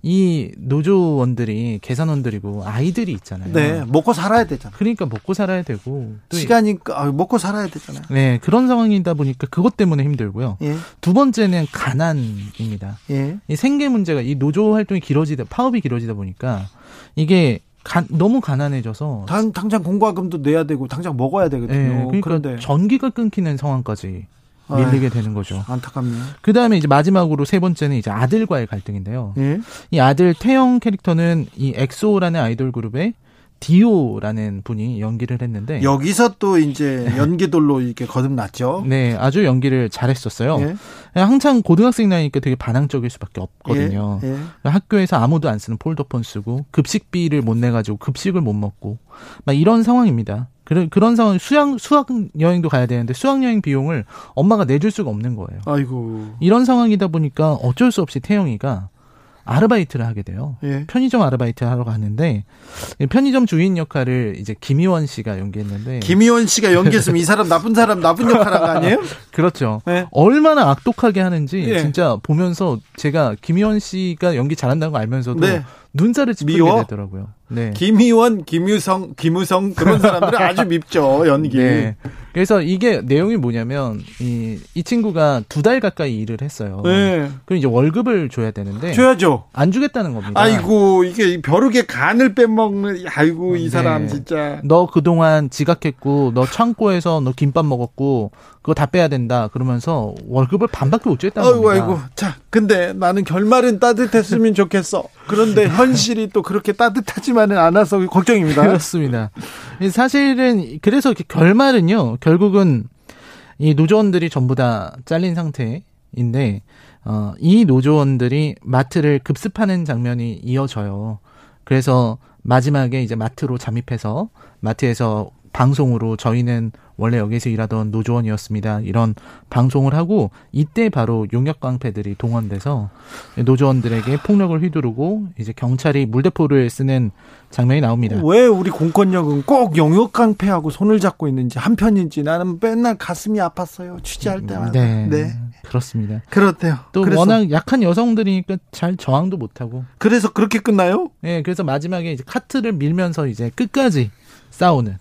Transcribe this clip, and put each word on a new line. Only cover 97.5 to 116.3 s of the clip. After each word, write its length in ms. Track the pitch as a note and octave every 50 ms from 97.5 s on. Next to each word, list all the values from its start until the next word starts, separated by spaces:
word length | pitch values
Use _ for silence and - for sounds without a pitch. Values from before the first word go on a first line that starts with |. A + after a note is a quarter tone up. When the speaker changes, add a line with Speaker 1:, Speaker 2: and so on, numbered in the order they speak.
| C3+ E3+ D#3+
Speaker 1:
먹었고, 640 | D3 C3+ A#2+ A#2+ A#2+ _ - C3+ C#3 C3+ A#2+ G#2+ G2 _ _ - - - _
그거 140 | _ - D#3
다 100 | - D3+
빼야 220 | C3 - F3+ E3+
된다." 400 | D#3 C#3 C3 A#2+ A2+ B2 B2 A2+ G#2+
그러면서 640 | - B2 B2+ C3 B2 A#2+ - E3 E3 C#3+ A2 G#2 - A#2 A#2
월급을 400 | G#2+ B2 C3 C3 B2 E3+ G3 A3+
반밖에 420 | A#3 - - C#3 C3+ F3 A3+ - A#3+
못 80 | D#3 B2
주겠다는 300 | - G3 - A3 A3 B3
Speaker 2:
아이고, 120 | B3 A#3+ A3
Speaker 1:
겁니다. 200 | G#3+ G3 F#3+ -
Speaker 2:
아이고. 140 | - F#3+ D3+ C3 - -
자, 220 | - G3+ F#3+ C#3 - _ _
근데 420 | - A3+ G#3+ G3 G#3 F#3 F3 F3+ F#3+
나는 300 | F#3+ F#3 F3 F#3 G3 F#3+
결말은 560 | - D#3 F#3 G#3 G#3+ B3 B3+ B3 B3 A3 F#3+
따뜻했으면 720 | B3 A#3+ A#3+ G#3+ B3 G#3+ - A3+ G#3 - A3 A#3 A3+ A3+ G#3
좋겠어. 500 | F3 G3+ E3 - G3 F3+ - - F#3+ - - _ _ -
그런데 400 | - G3+ G3+ A3+ A3 G#3 G#3+ G#3
Speaker 1:
<laughs> 120 | F3 D#3 G3
Speaker 2:
현실이 500 | B3+ C4 B3+ A3+ G3+ A3 A#3+ G#3+ A3 G#3 -
또 80 | G#3+
그렇게 320 | - - F#3 G#3 - - G3
따뜻하지만은 840 | - A#3 A#3 G3 C4 G#3 - - - - - A#3+ A3+ G#3+ G3+ G3+
않아서 480 | F#3+ E3 E3 E3+ G3+ G#3+ D#3+ G#3 G3 F#3
걱정입니다. 560 | F#3 - F3+ F#3 - A#3 G#3 F3 D#3 D3 C#3+ D3
Speaker 1:
그렇습니다. 640 | - F#3+ F3 D3+ - - E3+ D3+ C3+ B2 A#2 A2 G#2 - - - - - - - - - -
이 100 | F#3 G3
사실은 920 | F3+ - B3+ C4 - C#4+ C#4 C#4 C4+ A#3+ C4 B3+ A#3+ G3+ E3 A2+ B2+ D#3
그래서 280 | - G#3 G#3+ C#4+ - C#4
이렇게 140 | A3+ - E3+
결말은요, 880 | _ - - D#3+ F3 G3+ A#3 C#4 C#4 C4 A3+ E3+ E3 G3+ A3+ D#3+ A#2 A2 B2
결국은 640 | - D#3+ D#3+ E3+ G3+ G#3 F#3 G3+ G3 F3 C#3 A#2 - - _ _ _ _ - - - - - - - - - _
이 140 | C#3+ D#3 D3+
노조원들이 540 | C#3 D#3+ D#3 G#3 G#3+ G#3+ G3+ F3+ F3+ E3 E3
전부 260 | - C#3+ B2+ B2+ C3
다 380 | B2 C3 A#2+ A#2 G#2 F#2 D#2 - C3 B2
잘린 300 | - D#3+ E3 F3+ F#3 E3+
상태인데, 1300 | E3+ E3+ D#3 C#3+ - B2+ A2 A#2+ E3+ - _ _ _ _ _ - B2 A#2+ A#2+